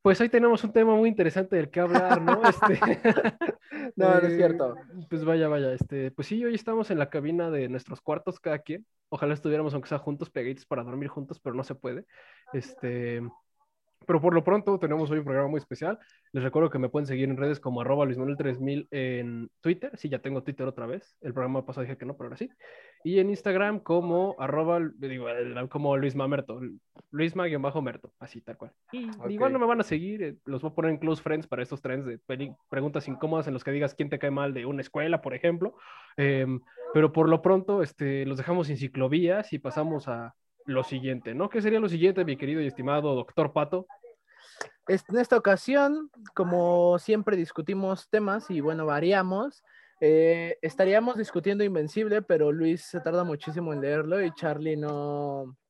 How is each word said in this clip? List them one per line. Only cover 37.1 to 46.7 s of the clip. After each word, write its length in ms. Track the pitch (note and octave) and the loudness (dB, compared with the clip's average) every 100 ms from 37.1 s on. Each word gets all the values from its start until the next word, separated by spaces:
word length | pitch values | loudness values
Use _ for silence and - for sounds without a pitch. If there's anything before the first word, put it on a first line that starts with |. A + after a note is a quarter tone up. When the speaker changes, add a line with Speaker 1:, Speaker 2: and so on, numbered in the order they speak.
Speaker 1:
por 180 | D#3+ D#3+ | 6 4
lo 120 | D#3+ | 6
pronto, 400 | F3+ F#3+ F#3+ G3+ | 6 4 2 0
este, 440 | D3+ - C#3+ C3+ C#3 | -2 -2 -4 -2 -4
los 120 | C3+ | -6
dejamos 300 | D3 F3+ D3+ | -2 -2 -2
sin 100 | C3+ | -4
ciclovías 760 | C3 C3+ C3 D#3 F3 G3 G#3 | -6 -2 0 2 2 0 -2
y 60 | D3 | -8
pasamos 480 | C3 D#3 D#3 D3+ C3+ | -4 -4 -2 -4 -6
a 280 | A#2 A#2 _ _ _ - | -8 -8 _ _ _ -4
lo 180 | C3 | -2
siguiente, 500 | B2+ C3+ C3 B2+ A2+ | -2 -6 -4 -6 -6
¿no? 160 | B2 G3+ | -4 -2
¿Qué 120 | A3+ | 0
sería 180 | G#3 A3 | 0 2
lo 100 | G#3 | 0
siguiente, 360 | E3 F3+ F#3 E3+ | 4 4 4 -2
mi 120 | C3 | -2
querido 240 | C#3 D#3 | -4 -2
y 60 | C#3+ | -4
estimado 480 | C3+ C3 D3 D3 B2+ | -4 -2 0 0 -2
doctor 380 | A2+ - D#3 | -2 -2 0
Pato? 340 | D#3 D3 F#3 F#3 - - - _ _ - - - _ - | 0 -2 -4 -6 -20 -20 -20 _ _ -20 -16 -16 _ -2
Speaker 2:
Est-, 220 | F#3+ - | -2 2
en 80 | A3 | 0
esta 180 | A#3+ A#3 | 4 4
ocasión, 720 | G3+ F#3+ - C#4 C#4+ D4+ D4+ - G#3 - | 4 2 2 2 2 0 -8 -16 -10 -2
como 600 | F3 F3 F3 | 0 2 4